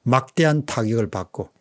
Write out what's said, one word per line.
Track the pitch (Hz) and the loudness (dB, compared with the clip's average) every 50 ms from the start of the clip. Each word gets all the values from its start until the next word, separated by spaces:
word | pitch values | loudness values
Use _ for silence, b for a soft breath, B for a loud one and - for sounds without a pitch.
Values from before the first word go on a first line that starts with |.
| b | b
막대한 | 120 123 131 127 - - 170 165 151 151 151 147 | 2 2 2 0 0 0 2 2 4 2 0 -2
타격을 | - - 120 110 107 113 113 107 - | -4 -4 -4 -2 0 0 0 -2 -2
받고 | - 95 90 - - - 92 - _ _ | -4 -6 -8 -8 -10 -10 -10 -10 _ _